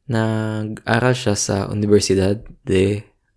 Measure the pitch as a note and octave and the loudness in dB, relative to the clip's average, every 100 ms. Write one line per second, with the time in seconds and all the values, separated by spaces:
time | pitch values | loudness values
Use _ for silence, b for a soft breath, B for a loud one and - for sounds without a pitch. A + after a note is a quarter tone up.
0 | - A2+ A2 A2 A2 A2 G#2+ G#2+ - A#2 | -4 -2 0 0 -2 -4 -6 -6 -2 0
1 | B2 B2+ - G2+ - G2 G2 G#2 G#2 G2+ | 2 0 0 0 0 -2 -2 -2 2 2
2 | - G2 F#2+ G#2+ - - - F#2+ G2 G#2 | 4 2 2 -2 -6 -12 -2 2 2 0
3 | - _ _ | -8 _ _